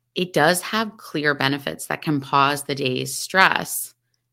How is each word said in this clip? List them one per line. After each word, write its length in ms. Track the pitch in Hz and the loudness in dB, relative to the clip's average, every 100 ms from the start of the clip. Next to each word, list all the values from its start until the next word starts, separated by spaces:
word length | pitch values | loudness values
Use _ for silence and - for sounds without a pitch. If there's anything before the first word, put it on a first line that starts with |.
| _ - | _ -6
it 160 | 180 | -2
does 300 | 170 151 180 | 4 4 2
have 340 | - 220 220 - | -2 -4 -4 -8
clear 400 | - 160 147 143 | -10 -2 0 2
benefits 520 | 135 143 147 151 - | 0 0 -4 -8 -6
that 140 | 156 | -4
can 200 | - 147 | 0 -2
pause 420 | 135 143 139 143 | 2 2 4 2
the 120 | 143 139 | -4 -4
day's 380 | 135 127 131 | -2 -2 -4
stress 800 | 135 - 190 185 - - - - _ _ _ _ | -6 -2 4 4 4 -4 -6 -8 _ _ _ _